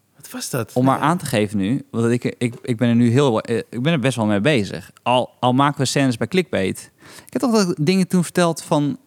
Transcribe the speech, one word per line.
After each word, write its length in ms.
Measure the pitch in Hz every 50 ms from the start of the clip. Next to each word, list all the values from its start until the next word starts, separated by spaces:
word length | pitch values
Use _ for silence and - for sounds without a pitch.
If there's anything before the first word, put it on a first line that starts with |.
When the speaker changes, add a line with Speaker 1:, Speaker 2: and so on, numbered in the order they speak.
| _ _ _
Speaker 1:
Wat 160 | _ - -
was 180 | - 247 240 -
dat? 240 | - 127 113 - -
Speaker 2:
Om 120 | 127 127
maar 140 | 135 131 -
Speaker 1:
Nee. 80 | - 147
Speaker 2:
aan 80 | 170 180
te 80 | -
geven 320 | - - 107 107 104 104 101
nu, 280 | 95 98 127 139 - _
want 200 | - 113 117 117
ik, 120 | 120 123 - 123 - -
ik, 160 | 127 120 117 -
ik 160 | - - 120 113
ben 120 | 127 120
er 60 | 117
nu 140 | 117 120 120
heel, 300 | 113 135 147 139 110 107
eh, 160 | - - 120 110 - -
ik 120 | - 110
ben 120 | 123 156 170
er 60 | 151
best 160 | 110 135 123
wel 100 | 120 110
mee 160 | 107 104 101
bezig. 500 | 101 143 160 123 101 87 - 78 - - - _ -
Al, 260 | - 123 127 117 - _ _
al 140 | - 127 123
maken 260 | 131 143 147 147 -
we 60 | 139
scènes 320 | - - 151 139 135 120 110
bij 100 | 117 110
Clickbait. 640 | - 185 180 - - 98 95 95 - - - - _ _ - - - - -
Ik 80 | - -
heb 80 | 254
toch 100 | - 254 220 220 202
dat 100 | 175 175 -
dingen 280 | 151 147 185 190 185 -
toen 160 | - 185 165
verteld 380 | - - - 175 170 165 -
van... 360 | - - 170 151 147 143 - - _